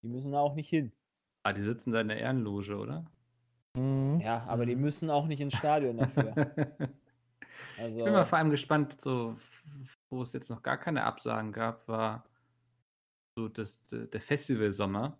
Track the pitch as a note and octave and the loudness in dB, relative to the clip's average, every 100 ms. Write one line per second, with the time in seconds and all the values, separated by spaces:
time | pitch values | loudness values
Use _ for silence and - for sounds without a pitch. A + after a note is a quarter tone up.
0 | A2+ B2 C#3 C#3+ C#3+ C#3+ D3 E3 C3 - | -6 -6 -2 2 2 2 0 2 2 -6
1 | _ _ _ _ G#2+ G2 G2+ A#2 - A2+ | _ _ _ _ -2 2 0 0 0 2
2 | G#2+ A2 A#2 C3 G#2+ G2+ G2+ G2+ G#2+ D3 | 2 0 0 0 0 -2 -4 -6 -6 -8
3 | E3 _ _ _ _ _ _ B2+ C3 C3+ | -10 _ _ _ _ _ _ -2 0 2
4 | C3+ D#3 A2 A#2 A#2+ A#2 A#2+ B2 D3 D3 | 2 2 2 -2 0 0 0 2 0 0
5 | D#3+ C#3+ D#3 C#3+ C#3+ B2+ D3+ D3+ C3+ A#2 | 0 2 2 -2 -2 0 2 4 2 2
6 | C3 - A#2+ A#2 C#3+ - C#3 - C#3 - | 2 2 0 2 0 0 -4 -2 -8 -8
7 | _ _ _ _ - - - - A#2 A2 | _ _ _ _ -20 -18 -18 -10 -8 -2
8 | D#3 G#3 F3 E3 D#3 C#3+ - D3+ C#3+ - | 4 6 6 4 4 2 2 2 2 -2
9 | C#3+ B2+ A#2 A2+ - - D3+ C#3+ C3 - | -2 -2 -2 -6 -16 -20 -20 -18 -18 -20
10 | _ B2+ B2 C3 - A#2+ - C3 - D3+ | _ -8 -6 -8 -8 -6 -2 -2 0 0
11 | - - B2 A2+ A2 G#2 A2+ A2+ - A2 | 0 -2 -4 -2 -2 -2 -4 -4 -4 0
12 | A2 A2+ - _ _ _ _ _ _ _ | 0 -2 -12 _ _ _ _ _ _ _
13 | _ _ _ - A2 A2+ G#2+ - _ A#2 | _ _ _ -8 -6 -6 -8 -10 _ -10
14 | A2+ A2 - C#3+ - B2 G#2+ G2 G2+ G2 | -6 -8 -2 -2 0 2 2 2 0 0
15 | C3 - | -4 -6